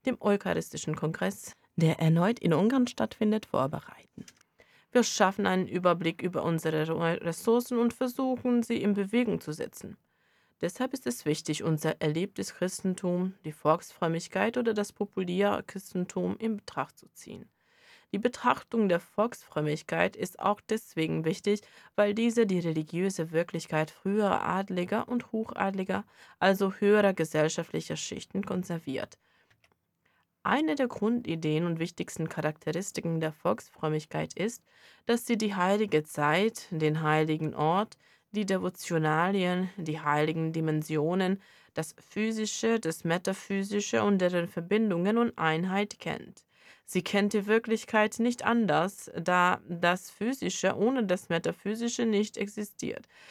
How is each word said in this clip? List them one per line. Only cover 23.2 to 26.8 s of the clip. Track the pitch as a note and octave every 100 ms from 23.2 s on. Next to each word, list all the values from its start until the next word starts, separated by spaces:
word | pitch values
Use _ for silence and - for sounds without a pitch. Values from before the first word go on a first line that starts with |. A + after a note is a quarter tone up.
| E3
Wirklichkeit | D#3+ E3+ E3 - D#3 D#3
früherer | - F#3+ G#3 G3+ F#3 -
Adliger | F3+ G3+ F3+ F3+ G#3+ -
und | B3 -
Hochadliger, | A3 G#3+ - G3 G3 F#3+ F#3+ - - - _
also | F#3+ G3 G3
höherer | -